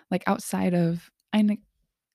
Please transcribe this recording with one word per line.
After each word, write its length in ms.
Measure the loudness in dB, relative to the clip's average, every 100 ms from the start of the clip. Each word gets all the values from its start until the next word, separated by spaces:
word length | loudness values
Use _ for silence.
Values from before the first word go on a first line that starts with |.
| -6
Like, 140 | -4 -2
outside 480 | -4 -4 -2 0
of, 340 | 2 0 -2 -8 _ _
I 100 | 0
kn-, 200 | 2 0 _ _ _ _ _